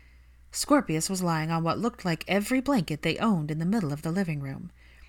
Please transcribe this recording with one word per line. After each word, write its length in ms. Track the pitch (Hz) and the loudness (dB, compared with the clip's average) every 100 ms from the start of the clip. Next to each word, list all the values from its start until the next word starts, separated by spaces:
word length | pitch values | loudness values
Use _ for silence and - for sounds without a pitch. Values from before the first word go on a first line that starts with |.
| - - - - - | -20 -20 -20 -20 -12
Scorpius 600 | - - 285 - 156 - | -8 4 4 4 -2 -2
was 100 | 185 | 0
lying 300 | 180 160 156 | 0 0 0
on 120 | 165 | 0
what 160 | 165 - | 0 0
looked 280 | 233 - 180 | -2 -2 -2
like 180 | 160 - | -2 0
every 360 | 196 208 262 | 0 2 0
blanket 400 | 254 269 156 151 | 2 2 2 -2
they 160 | 165 - | -2 0
owned 320 | 220 175 147 | 2 2 0
in 80 | 156 | -2
the 80 | 175 | 0
middle 260 | 233 147 | 0 0
of 80 | 143 | -2
the 100 | 160 | -2
living 300 | 185 170 147 | 0 0 -2
room, 320 | 135 135 180 - - - | -6 -8 -12 -16 -20 -20